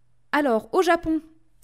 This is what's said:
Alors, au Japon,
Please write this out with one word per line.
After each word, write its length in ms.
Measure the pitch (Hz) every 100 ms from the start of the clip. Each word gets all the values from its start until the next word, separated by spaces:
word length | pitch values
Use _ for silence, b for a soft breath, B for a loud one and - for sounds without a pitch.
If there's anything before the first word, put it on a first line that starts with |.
| _ _ _
Alors, 360 | 285 285 220 -
au 100 | 370
Japon, 380 | 349 339 320 320 - - _ _